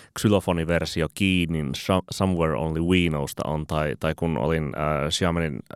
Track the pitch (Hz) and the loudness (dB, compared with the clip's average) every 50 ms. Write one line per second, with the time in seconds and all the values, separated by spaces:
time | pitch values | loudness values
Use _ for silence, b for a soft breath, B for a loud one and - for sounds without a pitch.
0 | B B B - - 107 104 95 - 95 87 85 80 82 85 80 80 - - 85 | B B B 0 2 4 4 4 2 2 0 0 0 0 0 0 0 -2 -2 -2
1 | 78 76 - - 101 95 92 90 85 80 82 78 73 67 71 - - - 95 92 | -2 -2 -2 0 0 2 2 2 2 0 0 -2 -2 -4 -4 -4 0 0 0 0
2 | - - - - 98 95 90 82 82 80 73 55 80 82 78 80 85 87 92 90 | 0 -2 -4 -2 0 0 2 2 0 0 0 -2 -2 -2 -2 0 2 4 4 4
3 | 87 85 76 71 69 - - - - - 78 78 76 - 80 78 76 73 57 - | 4 2 0 -2 -4 -4 -6 -6 -6 -4 -4 -4 -4 -2 -2 -2 0 -2 -2 -2
4 | - 80 78 - 85 82 78 53 64 80 82 80 78 69 - - 76 76 76 69 | -2 -2 -2 0 0 0 0 0 0 0 0 0 -2 -2 -4 -2 -2 0 0 0
5 | 71 78 - - 95 85 85 85 82 78 65 - - - - | 0 -2 0 0 0 2 2 0 -2 -2 -4 -8 -10 -12 -12